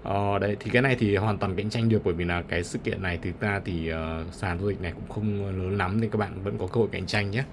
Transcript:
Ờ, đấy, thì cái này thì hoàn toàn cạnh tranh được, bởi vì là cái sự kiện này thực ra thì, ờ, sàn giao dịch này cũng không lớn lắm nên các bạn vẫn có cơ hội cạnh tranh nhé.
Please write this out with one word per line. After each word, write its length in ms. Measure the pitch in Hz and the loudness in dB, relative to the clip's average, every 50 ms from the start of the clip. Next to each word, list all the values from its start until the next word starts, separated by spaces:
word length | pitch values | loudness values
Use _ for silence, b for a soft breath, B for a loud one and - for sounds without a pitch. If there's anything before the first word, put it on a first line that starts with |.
| - | -4
Ờ, 360 | - 98 101 101 101 101 98 | -2 0 0 2 2 2 2
đấy, 180 | 95 104 104 - | 2 2 0 -2
thì 120 | - 107 98 | -4 4 4
cái 80 | 120 | 6
này 140 | 131 135 127 123 | 6 6 4 4
thì 160 | 117 104 101 | 4 4 4
hoàn 220 | 95 101 110 104 | 4 4 2 2
toàn 180 | 92 - 98 92 | 2 0 0 0
cạnh 140 | 92 101 107 | -2 -2 -2
tranh 200 | - 120 113 113 | 0 2 4 4
được, 120 | 110 101 - | 4 4 4
bởi 100 | 98 85 | 2 0
vì 120 | 82 90 | 2 0
là 160 | 87 87 87 | 0 0 0
cái 220 | 85 - 82 85 85 | 0 0 0 -2 0
sự 160 | - - - | -2 -4 -4
kiện 220 | - - - 87 | -2 -2 -4 -2
này 160 | 95 90 87 | -2 -2 -2
thực 220 | 85 - 90 85 - | -2 -4 -6 -4 -2
ra 220 | - 104 101 98 95 | -2 0 0 0 -2
thì, 220 | 107 87 82 80 | -4 -4 -2 -2
ờ, 380 | 80 80 80 80 80 80 80 80 90 | -2 -2 -2 -4 -4 -4 -4 -6 -8
sàn 280 | - - - 95 87 87 | -6 -4 -2 -2 -2 0
giao 100 | 98 104 | -2 -2
dịch 120 | 95 90 | -2 -2
này 100 | 92 85 | -4 -6
cũng 180 | - - - - | -6 -8 -10 -8
không 360 | - 107 104 107 104 101 98 | -6 -4 -2 -2 -2 -2 -4
lớn 320 | 98 92 92 92 92 98 | -4 -4 -4 -2 -2 0
lắm 240 | 101 95 90 101 110 | 0 0 0 2 0
nên 80 | 113 107 | 0 0
các 80 | - | 0
bạn 260 | 107 104 90 - 92 95 | 0 -2 -2 -4 -6 -4
vẫn 140 | 101 107 | -4 -2
có 100 | 107 95 | -2 -4
cơ 120 | 90 - 117 | -2 2 2
hội 100 | 110 98 | 2 2
cạnh 140 | - 90 92 | 0 -4 -4
tranh 260 | 87 - 107 104 101 | 0 0 0 0 0
nhé. 120 | 98 120 143 - | -2 -2 -4 -4